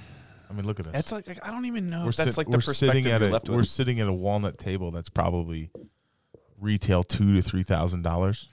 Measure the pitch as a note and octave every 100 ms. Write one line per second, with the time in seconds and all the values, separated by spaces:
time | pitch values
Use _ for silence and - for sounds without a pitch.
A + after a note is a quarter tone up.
0 | - - - - - G2+ G2+ G2+ D#2+ C3+
1 | - G#3+ F3+ F#3 - A#3 B3 A#3 F3+ E3+
2 | E3+ A#2 D#3 A#2 D3 B2 A#2+ C#3 C#3 C3
3 | B2+ A2+ G#2 A2 - A#2 G#2 - B2+ A#2
4 | G#2 F2+ G2 G#2 G2+ - G2 F#2+ F2 E2+
5 | E2 - F2 F2 E2 D#2+ D#2+ - - _
6 | _ _ _ - _ - G#2 G#2 - F#2
7 | F2 - G2+ G2 - F#2 F#2 F2 F2 F2
8 | E2+ E2+ F#2+ G#2+ -